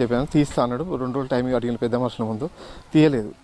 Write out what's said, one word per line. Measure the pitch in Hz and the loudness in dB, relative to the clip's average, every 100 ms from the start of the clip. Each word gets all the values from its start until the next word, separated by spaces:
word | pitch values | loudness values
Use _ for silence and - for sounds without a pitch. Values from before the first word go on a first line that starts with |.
చెప్పాను. | 120 120 147 | 0 0 2
"తీస్తా" | 151 143 - | 2 2 2
అన్నాడు. | 123 123 175 143 | 0 -2 -4 -4
రెండు | 127 | -4
రోజులు | 127 131 | -4 -2
టైమ్ | 123 127 127 | 0 0 0
అడిగిన | 120 117 | 0 -2
పెద్ద | 120 120 | -2 0
మనుషుల | 127 - 110 | -2 -2 -4
ముందు | 110 151 - - - - | -4 -6 -10 -18 -18 0
తీయలేదు. | 156 151 131 104 - | 4 6 4 -2 -8